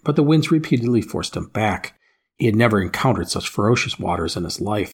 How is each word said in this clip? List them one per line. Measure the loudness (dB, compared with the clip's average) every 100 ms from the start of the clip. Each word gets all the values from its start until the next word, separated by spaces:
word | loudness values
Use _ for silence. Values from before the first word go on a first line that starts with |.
but | -2 2
the |
winds | 4 4 4
repeatedly | 0 2 0 2 0
forced | 0 -6 -6 -8
him | -6
back. | -2 -2 -2 -8 _ _ _ _ -2
He | 2
had | 4
never | 4 2
encountered | 0 0 0 0 -2
such | -6 -6
ferocious | -2 0 2 -2 -4
waters | -4 -2 -4 -4
in |
his | -6 -6
life. | -4 -4 -4